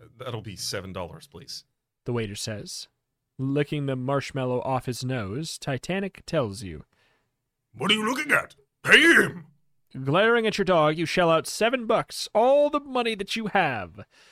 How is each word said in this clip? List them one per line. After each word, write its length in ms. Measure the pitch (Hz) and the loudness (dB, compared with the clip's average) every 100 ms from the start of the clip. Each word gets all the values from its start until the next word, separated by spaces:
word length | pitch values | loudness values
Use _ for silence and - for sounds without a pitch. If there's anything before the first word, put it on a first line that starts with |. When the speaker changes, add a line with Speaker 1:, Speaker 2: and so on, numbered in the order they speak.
| - 117 | -20 -16
Speaker 1:
that'll 240 | 123 113 | -12 -10
be 140 | 110 92 | -10 -10
seven 360 | - 104 92 | -8 -8 -8
dollars, 340 | 92 87 80 - | -10 -10 -12 -20
please. 380 | 85 80 - - _ _ _ | -20 -16 -16 -18 _ _ _
Speaker 2:
The 80 | - | -6
waiter 220 | 120 110 | -4 -4
says. 540 | 101 - 104 87 - - _ _ _ _ - | -6 -8 -8 -10 -14 -14 _ _ _ _ -8
Licking 480 | 131 139 147 147 139 | -2 0 -2 -2 -4
the 100 | 131 | -4
marshmallow 640 | 127 139 - 139 127 123 | -2 -2 -2 -4 -2 -2
off 240 | - 131 - | -2 -4 -4
his 180 | 120 | -6
nose, 520 | 127 131 98 113 160 - | -4 -4 -6 -6 -8 -10
Titanic 640 | - 131 - 185 196 - - | -6 -8 -4 -4 -6 -10 -4
tells 360 | 165 117 98 | -2 -2 -4
you. 220 | 95 76 - _ _ _ _ _ _ _ _ - | -12 -14 -16 _ _ _ _ _ _ _ _ -6
Speaker 3:
What 140 | 190 | 0
are 40 | |
you 100 | 214 | 2
looking 280 | 214 269 294 | 2 -2 0
at? 220 | 196 - _ _ _ | 0 -2 _ _ _
Pay 180 | 143 220 | 6 8
him! 460 | 320 247 185 170 - _ _ _ _ 131 | 8 6 4 -2 -16 _ _ _ _ -8
Speaker 2:
Glaring 420 | 131 160 220 233 220 | 0 4 4 4 2
at 120 | - | 0
your 60 | |
dog, 340 | 180 175 151 156 | 2 4 4 2
you 80 | 160 | -2
shell 240 | - 175 | 2 4
out 160 | 160 135 | 4 2
seven 400 | - 220 254 226 | 0 0 0 0
bucks, 420 | 214 139 - - | 0 0 -8 -2
all 340 | 214 247 285 294 | 2 4 6 4
the 100 | 294 | 0
money 340 | 285 254 233 | -2 -2 -2
that 220 | 220 196 226 | -2 -4 -4
you 100 | 214 | 0
have. 520 | 202 160 117 87 95 - _ _ | 2 2 0 -8 -14 -20 _ _